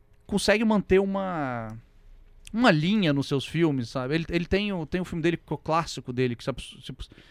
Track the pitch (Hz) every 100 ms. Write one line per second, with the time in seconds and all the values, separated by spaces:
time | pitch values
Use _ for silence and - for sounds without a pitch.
0 | _ _ - 202 - 208 220 208 - 190
1 | 196 196 190 165 135 120 110 113 - -
2 | - - - - - 220 254 156 170 214
3 | 170 143 131 139 - 156 165 135 117 135
4 | 127 160 165 170 175 190 208 185 151 180
5 | 175 170 165 165 - 147 - 165 160 -
6 | 127 123 127 117 - 120 - - - 135
7 | - - -